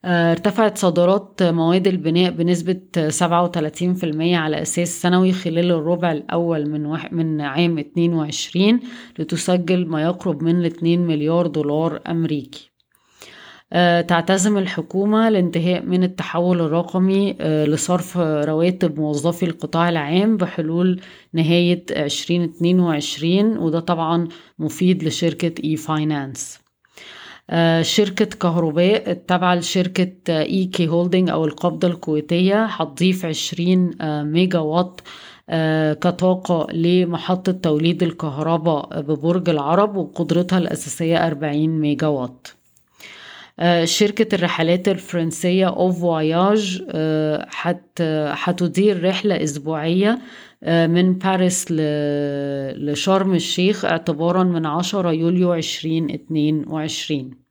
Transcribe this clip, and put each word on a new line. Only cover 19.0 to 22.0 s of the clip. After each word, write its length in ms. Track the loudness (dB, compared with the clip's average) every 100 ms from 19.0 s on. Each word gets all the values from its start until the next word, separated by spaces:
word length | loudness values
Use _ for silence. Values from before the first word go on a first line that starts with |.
موظفي 460 | -2 0 -2 0 -4
القطاع 420 | -4 -4 0 0
العام 480 | 0 0 2 2 2
بحلول 640 | -2 -2 -2 0 2 0 -6 -20 _
نهاية 520 | 0 2 4 4 0 -2
عشرين 460 | -4